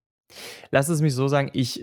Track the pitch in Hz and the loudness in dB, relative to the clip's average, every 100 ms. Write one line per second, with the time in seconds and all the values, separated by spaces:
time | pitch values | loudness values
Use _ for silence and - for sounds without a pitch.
0 | _ _ _ - - - - 135 143 160 | _ _ _ -20 -18 -18 -2 0 2 2
1 | 156 127 135 143 139 - 120 - | 2 2 2 2 0 -2 -2 -4